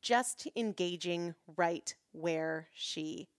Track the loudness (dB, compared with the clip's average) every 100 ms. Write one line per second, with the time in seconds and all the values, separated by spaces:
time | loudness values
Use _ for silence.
0 | 6 4 4 -4 -6 0 0 2 0 0
1 | -2 0 -2 -6 -12 2 2 2 -4 -10
2 | _ -4 0 0 0 -2 -6 -10 -6 -6
3 | -6 -8 -10